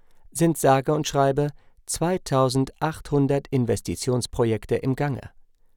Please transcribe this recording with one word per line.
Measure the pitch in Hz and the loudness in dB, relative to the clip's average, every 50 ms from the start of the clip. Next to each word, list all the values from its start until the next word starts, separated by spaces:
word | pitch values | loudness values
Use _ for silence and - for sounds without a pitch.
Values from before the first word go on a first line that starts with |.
| - - - - - - | -20 -20 -20 -20 -20 -10
sind | - - 170 165 156 | -2 2 2 2 2
sage | - - 135 135 135 - - 151 | 2 4 4 4 4 2 0 -2
und | 151 151 | -2 -2
schreibe | - - 139 139 139 135 143 147 147 - - _ - _ _ - | -2 0 2 2 2 2 0 0 -2 -4 -8 _ -20 _ _ -10
zweitausendachthundert | - - - 160 175 185 180 - - 139 131 131 127 127 135 135 - - - 151 160 156 - - - 151 143 139 135 139 139 - - | -8 -6 -2 -2 -2 -2 -4 -4 0 2 2 2 2 2 2 0 0 -2 -6 -4 -4 -4 -6 -6 -2 0 2 2 2 2 0 -2 0
Investitionsprojekte | 139 131 120 113 107 - - - 85 - - 127 123 120 - - - - 120 113 110 104 - - 123 | 0 0 2 2 0 -2 -2 -4 -6 -4 -2 -2 -2 -2 -2 -4 -2 0 0 0 0 -2 -2 -2 -2
im | - - 131 127 | -2 0 -2 -2
Gange, | - 147 143 135 - - - - - - _ _ _ _ _ _ | -2 -2 -4 -4 -6 -10 -14 -18 -20 -20 _ _ _ _ _ _